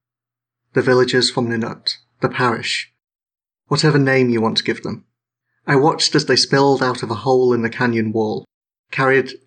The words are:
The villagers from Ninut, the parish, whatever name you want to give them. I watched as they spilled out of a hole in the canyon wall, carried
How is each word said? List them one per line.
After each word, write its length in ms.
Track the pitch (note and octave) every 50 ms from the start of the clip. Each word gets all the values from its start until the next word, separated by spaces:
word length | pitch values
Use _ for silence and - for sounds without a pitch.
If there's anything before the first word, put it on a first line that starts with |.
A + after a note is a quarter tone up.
| _ _ _ _ _ _ _ _ _ _ _ _ _ _ -
The 80 | C3+
villagers 480 | A#2 C3 B2+ B2+ B2+ B2 - B2+ A#2 A2
from 180 | - C3+ A#2+
Ninut, 500 | A2+ A#2 A2+ A#2 A#2+ - - - - - - _ _ _ -
the 80 | - G#2+
parish, 640 | - B2+ B2+ A#2+ A2 A2+ A2+ - - - - _ _ _ _ _ _ _ _ _ _ _ _ _ _ _ _
whatever 320 | - D3 C#3+ D#3 D3+ C#3+ C#3+
name 320 | C3+ C3+ C3 C3 B2+ A#2+
you 100 | A#2+ A2+
want 160 | A2 A2 G#2+
to 60 | - -
give 180 | - A2 -
them. 240 | - - - - _ _ _ _ _ _ _ _ _ _ _ _ -
I 80 | - C#3+
watched 400 | C3 C#3+ D#3+ - - - - -
as 100 | D3 -
they 100 | - C3
spilled 460 | - - - D3+ C#3 C#3 C#3 C3+ B2+
out 220 | C3 B2+ A#2+ - B2
of 80 | A2
a 40 | A2+
hole 380 | G#2+ B2 C3+ C3 B2+ B2+ B2 A#2+
in 80 | A2+
the 80 | A2+ A2+
canyon 420 | - - B2+ A#2+ A#2 A2+ A2 A2
wall, 340 | A2 A2+ A2 G#2+ F#2+ - - _ _ _ _ _ _ _ _ -
carried 440 | - - C3+ C3 C3+ C3+ B2+ B2+ - - _